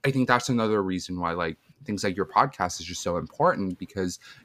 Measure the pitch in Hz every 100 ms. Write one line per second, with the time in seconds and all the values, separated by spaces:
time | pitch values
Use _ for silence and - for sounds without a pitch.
0 | 139 131 123 123 - 120 110 107 95 92
1 | - 90 85 85 85 80 _ _ - 101
2 | 104 95 92 107 139 - 90 - 85 90
3 | - 85 80 - 95 90 95 90 92 101
4 | 90 - - -